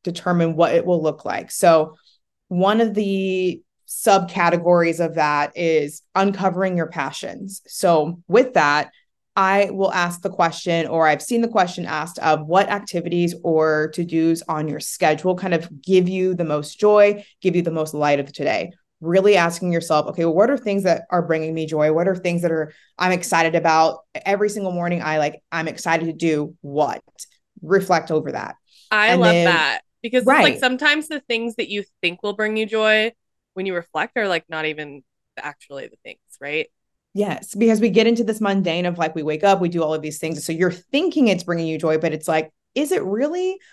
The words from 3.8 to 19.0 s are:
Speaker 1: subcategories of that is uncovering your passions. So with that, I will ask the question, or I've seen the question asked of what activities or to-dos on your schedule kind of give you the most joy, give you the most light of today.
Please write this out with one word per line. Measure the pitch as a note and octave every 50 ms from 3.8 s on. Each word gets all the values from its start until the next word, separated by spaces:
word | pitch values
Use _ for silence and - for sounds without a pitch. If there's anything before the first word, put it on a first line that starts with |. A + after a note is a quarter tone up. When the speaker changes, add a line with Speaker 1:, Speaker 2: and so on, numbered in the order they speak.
| _
Speaker 1:
subcategories | - - - - A3 G3 F#3+ F3 F3 - F#3+ F3 E3+ F3 F3 E3 F3 F3 F3 E3+ E3 D#3+ E3
of | E3+ E3 E3
that | E3 D3+ D3 D3 D3 D3 - -
is | - F3 E3 D#3+ D#3 D3 D3 - - _ _ -
uncovering | F#3+ G3 G3+ G3 G3+ G3+ F#3+ F3 F3+ F#3+ F#3+ F3+
your | F3 D#3+ D#3+
passions. | - D#3+ C#3 C#3 D3+ - - - - - G3 G3 - - _ -
So | - - - F3 E3+ D#3 D3 D#3+ F3 - _
with | - E3+ A#3+ C4+ B3+ -
that, | F3+ D3+ C#3+ D3 D3+ - - _ _ _ _ _ _ _ _ -
I | G3+ F#3+ F#3+ G3 G3+ G3+ F#3+
will | - F#3+ G3 F#3+
ask | - F#3 F3 F3 F3 -
the | - F#3+
question, | F3+ - E3+ E3 D#3+ - - F3 E3 E3+ D#3+ -
or | D#3+ E3 D#3+
I've | C4+ D4 -
seen | - - B3 A#3
the | A#3 A3+
question | A3+ G#3 F3+ F3 F3 F3+ E3+
asked | - D#3+ D3+ D#3 E3+ - -
of | - D#3+ D#3 D#3 D3+
what | D3+ E3+ F#3 G3 -
activities | G3+ G3 - - - F3 E3+ F3 E3+ F3 F3 E3+ E3 - -
or | E3+ D#3+ D#3+ D#3 D#3 D3+ D#3 D3+ D#3 D#3
to-dos | - E3+ E3+ E3 E3 D#3+ E3 E3 E3 - -
on | D#3+ D#3 D3+
your | D3+ C#3+ D3+
schedule | - - - - F#3 D#3 D#3 D3+ - F3+ F3+
kind | F3 G3 F#3 F3
of | E3+ F3 - D3 C#3
give | - F#3 F#3+ F#3 F3+ F3+
you | F#3+ F#3 F#3 F#3 F3+
the | E3+ E3+
most | D#3 D3 D3 D3 - - -
joy, | G#3 G#3 G#3 G#3 G#3 G#3 G#3 G#3 - _ _ _
give | - F#3 E3+
you | F3+
the | F3 E3+
most | D#3+ D#3+ D#3 D#3 D3+
light | D3+ D3 D3 C#3+ C#3+
of | C#3 C#3
today. | - - C#3+ - G#2+ F#2+ E2 - - _ _ _ _ -